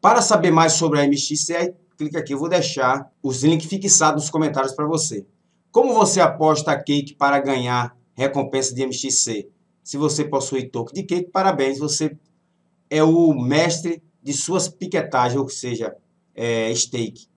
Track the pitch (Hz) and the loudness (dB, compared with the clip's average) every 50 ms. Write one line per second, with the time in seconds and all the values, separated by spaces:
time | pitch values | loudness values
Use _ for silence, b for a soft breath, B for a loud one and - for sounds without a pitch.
0 | - 196 233 240 233 - 220 190 160 180 160 160 165 160 - - 165 160 151 147 | 6 6 6 6 4 4 2 4 4 4 4 6 4 4 4 2 0 2 2 2
1 | 143 139 143 139 - - 151 147 - - 170 170 170 180 - _ _ _ _ _ | 2 2 2 0 -2 -4 -4 -4 -4 -4 -2 -2 -2 -4 -4 _ _ _ _ _
2 | 156 151 156 170 139 - 139 135 147 170 180 175 151 156 - 139 131 127 131 139 | -10 -6 -6 -8 -6 -6 -6 -4 -4 0 0 0 0 0 -2 0 0 0 0 0
3 | 135 - _ _ _ 139 127 120 127 151 165 160 160 - 196 196 190 190 - - | -4 -12 _ _ _ -6 -4 2 2 2 2 2 0 -4 -8 -6 0 2 4 4
4 | 160 156 147 151 151 - - 160 156 147 - 135 135 131 131 - 151 151 160 156 | 4 4 2 0 -4 -4 -2 0 0 0 0 -2 -4 -4 -4 -4 -4 -2 -2 -2
5 | 156 - 120 101 95 _ _ _ _ _ _ _ _ _ _ 220 - - 202 220 | -4 -4 -6 -10 -12 _ _ _ _ _ _ _ _ _ _ 4 4 4 4 4
6 | 208 - - 190 175 160 - - 156 156 151 147 - - 147 139 - - 143 143 | 4 4 4 4 4 2 2 2 2 2 2 2 0 -2 -4 -4 -2 -2 -2 -2
7 | 139 - - _ 143 139 139 139 135 135 139 135 123 123 123 123 120 117 _ _ | -2 -4 -4 _ 0 2 2 2 0 0 -2 -2 -2 -2 -2 -2 -2 -4 _ _
8 | _ _ _ - 131 139 135 143 135 - - 135 131 - 120 123 135 131 123 - | _ _ _ -4 -4 -2 0 -2 -4 -2 -2 -4 -4 -4 -4 -4 -4 -4 -4 -6
9 | - 135 - - - 123 113 104 101 - _ _ _ _ _ _ _ - - 139 | -6 -4 -2 -2 -2 -2 -4 -8 -8 -12 _ _ _ _ _ _ _ -12 -6 -2
10 | 151 151 147 151 147 - - 139 135 - - 131 123 123 - 120 117 - - - | -2 -2 -2 -2 -4 -2 -2 -4 -4 -2 -4 -6 -6 -6 -8 -8 -8 -8 -8 -10
11 | 196 - 175 175 180 180 - 185 190 190 185 139 135 135 135 135 147 147 147 - | -6 -4 -4 -4 -4 -4 -2 0 0 0 0 0 0 -2 -2 -4 -4 -4 -4 -2
12 | 156 151 - - _ _ _ _ _ _ _ _ _ _ _ _ _ _ - 156 | -4 -4 -6 -8 _ _ _ _ _ _ _ _ _ _ _ _ _ _ 0 2
13 | 156 160 160 165 170 165 147 131 120 123 139 151 165 170 165 165 - 175 170 160 | 4 6 6 6 6 4 4 2 0 0 2 2 2 2 0 -4 -4 -6 -8 -8
14 | _ _ _ _ _ 135 143 143 - - 175 185 - - - _ 180 175 - 170 | _ _ _ _ _ -8 -6 -6 -4 -2 -2 -2 -2 -4 -8 _ -12 -4 -4 -4
15 | 147 - - 127 123 127 123 139 135 127 - - - 123 120 110 113 101 - - | -4 -2 0 0 0 0 0 -2 -4 -4 -6 -10 -8 -8 -6 -6 -6 -8 -10 -12
16 | _ _ _ _ _ _ _ - 117 117 117 113 113 113 117 117 - - - 123 | _ _ _ _ _ _ _ -6 -4 -2 -2 -2 -2 -2 -2 -2 -4 -4 -4 -6
17 | 113 107 98 - - _ _ | -6 -6 -8 -14 -20 _ _